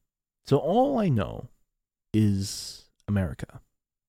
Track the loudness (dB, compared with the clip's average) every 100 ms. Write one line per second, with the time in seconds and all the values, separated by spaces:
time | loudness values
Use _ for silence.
0 | _ _ _ _ 0 0 2 2 2 2
1 | 2 0 0 -6 -14 _ _ _ _ _
2 | _ 2 2 2 -2 -8 -12 -16 -20 _
3 | -4 -2 -2 -6 -14 -18 _ _ _ _